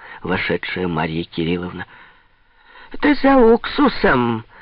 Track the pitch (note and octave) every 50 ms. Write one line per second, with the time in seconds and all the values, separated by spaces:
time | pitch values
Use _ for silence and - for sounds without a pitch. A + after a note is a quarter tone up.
0 | - - - - - E2+ F2+ F2+ - F2+ E2 - - - - F#2+ F#2 F2 E2 D#2
1 | E2 D#2+ D#2+ E2 E2+ - - E2+ D#2+ E2 F2 F2 F2+ F2+ F2+ F2+ - - - -
2 | - - _ _ _ _ _ _ _ _ _ _ _ _ - - - - - -
3 | - D4 C#4+ - C4 C4+ C#4 C4 A3+ A3+ A#3 A#3 - - - - D4 A3+ - -
4 | - F#3+ C#3 B2 A#2+ A#2 A#2 A2+ - _ - -